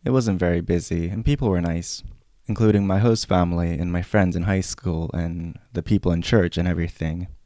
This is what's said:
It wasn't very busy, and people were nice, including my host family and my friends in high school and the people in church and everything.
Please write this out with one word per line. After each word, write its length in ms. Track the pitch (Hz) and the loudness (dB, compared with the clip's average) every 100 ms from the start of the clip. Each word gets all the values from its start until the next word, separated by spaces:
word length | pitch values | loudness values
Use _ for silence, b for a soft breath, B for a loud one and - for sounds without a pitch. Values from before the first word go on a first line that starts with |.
It 80 | - | 2
wasn't 280 | 131 113 95 | 2 2 0
very 240 | 87 87 | 2 0
busy, 460 | 85 85 - 87 85 | 0 -2 -2 -4 -4
and 160 | 98 | -2
people 260 | 113 143 123 | 0 0 0
were 100 | 90 | 0
nice, 420 | 85 82 85 - - - _ _ - | 0 -4 -6 -12 -14 -18 _ _ -8
including 400 | 104 110 104 98 | 2 4 4 4
my 120 | 95 | 2
host 300 | 117 113 - | 4 2 2
family 500 | 92 87 85 85 82 | 2 2 2 0 -2
and 140 | 87 | -2
my 80 | 87 | -2
friends 340 | 87 107 92 | 0 2 2
in 100 | 85 | 2
high 180 | 87 95 | 0 0
school 480 | 92 - - 82 82 | -2 -6 -4 -4 -4
and 460 | - 85 85 85 - _ | -4 -4 -6 -8 -12 _
the 80 | - | -8
people 280 | 80 101 92 | 0 0 2
in 120 | 85 | 0
church 340 | 85 113 87 - | 2 2 2 0
and 100 | 90 | -2
everything. 640 | 85 85 - 80 82 92 - | 0 -4 -4 -6 -6 -8 -12